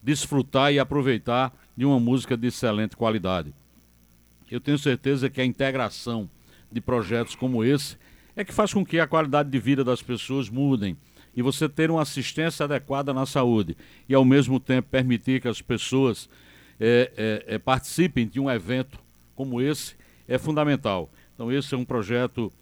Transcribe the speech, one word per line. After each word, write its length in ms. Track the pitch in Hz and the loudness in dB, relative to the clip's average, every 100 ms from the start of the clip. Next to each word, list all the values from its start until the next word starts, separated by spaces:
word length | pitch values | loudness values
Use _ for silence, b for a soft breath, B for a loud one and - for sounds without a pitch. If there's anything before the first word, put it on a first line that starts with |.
desfrutar 720 | - 147 - 143 127 135 143 | -2 -2 0 -2 0 2 4
e 60 | 143 | 2
aproveitar 720 | 135 143 131 117 - 120 131 - b - | 2 0 0 0 0 0 0 -4 b -2
de 80 | |
uma 140 | 135 135 | 2 2
música 380 | 117 131 - 120 | 4 0 0 -2
de 100 | 120 | -2
excelente 500 | - 123 104 107 - | -2 -2 0 -2 -2
qualidade. 560 | 113 110 92 92 73 - _ _ _ _ _ _ _ _ _ | -2 0 0 -2 -4 -14 _ _ _ _ _ _ _ _ _
Eu 120 | 120 | -8
tenho 180 | 131 147 | -2 0
certeza 500 | 143 123 135 139 127 | 2 0 0 0 0
que 120 | - | 0
a 40 | |
integração 880 | 127 120 135 131 113 - - 117 98 - b b b | -2 0 -2 0 -4 -6 -8 -6 -8 -14 b b b
de 100 | 117 | -8
projetos 540 | 113 123 95 117 117 | -2 -2 0 -2 -2
como 300 | - 131 123 | -4 -2 2
esse 320 | 110 143 143 - b b b - | 2 2 -2 -14 b b b -10
é 80 | |
que 100 | 151 | -8
faz 180 | - 208 | -2 0
com 140 | 208 185 | 0 0
que 140 | 165 | 0
a 60 | 156 | 2
qualidade 440 | 160 151 143 147 | 2 2 0 2
de 80 | 131 | 0
vida 240 | 107 139 | 0 0
das 180 | 127 123 | 2 0
pessoas 480 | - 120 - 135 113 | -2 -8 -4 -6 -4
mudem. 480 | 120 143 131 98 80 b b b | -2 0 2 0 -6 b b b
E 80 | - | -2
você 260 | 123 135 156 | -2 0 -2
ter 220 | 143 160 | 0 0
uma 120 | 165 | 0
assistência 600 | 147 - 151 - 160 156 | -2 -4 -6 -2 -4 -2
adequada 500 | 147 139 - 135 143 | -4 -4 -4 -4 -2
na 140 | 131 131 | -2 -2
saúde 500 | 143 123 113 90 - B B B | 0 2 2 0 -6 B B B
e, 60 | |
ao 100 | 135 | 6
mesmo 360 | 127 139 120 131 | 8 6 4 0
tempo, 280 | - 127 - | 0 -2 0
permitir 520 | 131 127 120 - 131 | 0 2 0 0 -2
que 80 | 123 | -2
as 120 | 107 | -6
pessoas, 680 | - 113 - 127 135 104 - B B B B B | -4 -4 0 2 2 0 -8 B B B B B
é, 320 | 110 120 123 - | 4 4 2 0
é, 380 | 110 107 - | -2 -2 -4
é, 40 | 107 | -6
participem 680 | - 131 - - 175 135 113 | 0 -2 -2 0 0 2 -2
de 100 | 131 | -2
um 100 | 139 | -2
evento 520 | 120 87 127 131 - _ _ - | -4 -2 -4 -4 -10 _ _ -20
como 260 | - 135 120 | -12 -6 -2
esse 360 | 135 147 - - b b - | -2 -2 -8 -16 b b -4
é 100 | 127 | -4
fundamental. 720 | 151 151 147 135 123 95 80 b b | -2 0 2 2 0 -2 -4 b b
Então, 160 | - 117 | -10 -4
esse 240 | 135 139 | -4 -2
é 20 | 131 | -6
um 80 | |
projeto 680 | 123 123 98 120 123 - 110 - | -4 -4 -2 -2 -2 -2 -6 -6